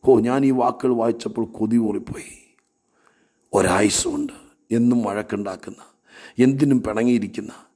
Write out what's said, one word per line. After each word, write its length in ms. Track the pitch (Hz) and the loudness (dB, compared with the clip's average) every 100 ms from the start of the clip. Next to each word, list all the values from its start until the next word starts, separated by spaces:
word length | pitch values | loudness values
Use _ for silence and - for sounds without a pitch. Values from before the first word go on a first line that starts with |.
ഓ, 120 | - 123 | 4 4
ഞാൻ 200 | 113 135 | 4 0
ഈ 100 | 139 | 2
വാക്കുകൾ 420 | 127 120 123 135 120 | 2 0 0 -2 0
വായിച്ചപ്പോൾ 520 | 113 117 110 107 110 | 0 -2 -6 -8 -8
കൊതി 280 | - 110 117 | -4 0 0
ഊറിപ്പോയി. 500 | 110 101 120 - - - _ _ _ _ _ _ _ _ _ _ _ | 0 -4 -8 -14 -14 -20 _ _ _ _ _ _ _ _ _ _ _
ഒരായുസ്സുണ്ട്, 800 | 101 92 92 104 - 349 - 294 - - _ _ | 0 2 2 2 0 -4 -4 -6 -10 -20 _ _
എന്നും 300 | 117 120 120 | 0 2 2
വഴക്കുണ്ടാക്കുന്ന, 800 | 107 101 104 101 98 92 - - - _ _ - - - | -2 -6 -6 -6 -8 -10 -14 -18 -20 _ _ -20 -18 2
എന്തിനും 420 | 127 139 147 131 | 2 4 2 2
പിണങ്ങിയിരിക്കുന്ന 720 | 110 107 120 120 101 - 104 - - | 0 0 2 2 -2 -8 -12 -18 -20